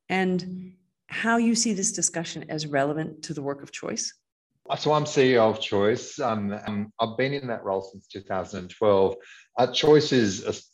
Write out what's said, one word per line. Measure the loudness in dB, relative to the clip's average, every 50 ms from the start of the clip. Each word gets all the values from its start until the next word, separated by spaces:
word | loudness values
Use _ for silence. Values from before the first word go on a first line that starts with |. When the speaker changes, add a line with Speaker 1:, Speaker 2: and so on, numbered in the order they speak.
| _ -4
Speaker 1:
and | -2 0 0 0 0 -2 -4 -6 -10 -12 -12 -16 -18 _ _ _ _ _ _
how | -12 -8 -4 0 0 2
you | 2 2 2 2
see | 2 0 0
this | -2 -2 -2 -4
discussion | -2 -2 -4 -4 -2 -4 -6 -6 -8 -10 -8 -8
as | -6 -6 -4
relevant | -2 0 0 2 0 0 -2 -4 -6 -8 -12
to | -12 -10
the | -8 -6
work | -6 -6 -6 -8
of | -10 -16
Choice? | -14 -10 -8 -8 -6 -6 -8 -8 -10 _ _ _ _ _ _ _ _ _ _ -6 -6
Speaker 2:
So | -2 0 2
I'm | 2 2 0
C | 0 2 4 4 6
E | 6 6
O | 6 4
of | 4 0
Choice. | -4 -2 0 2 2 2 2 0 -4 -10 -8 -4
Um, | -4 -2 -2 -2 -4 -4 -6 -8 -8
um, | -6 -6 -6 -6 -6 -4 -4
I've | -4 -2 -2
been | -2 -2 -2
in | -2 -4 -6
that | -8 -8 -6 -4
role | -4 -4 -4
since | -4 -8 -14 -20 -20
two | -16 -16 -14
thousand | -8 -6 -6 -6 -6 -6 -8 -10
and | -12 -12
twelve. | -6 0 4 4 6 6 4 4 0 -4 -12 -18 -20 -20 -20 _ 0 0
Uh, | 0 2
Choice | 2 2 6 8 8 8 6 4
is | 4 4 4 2 0 -2 -6
a, | -6 -8 -8 -10 _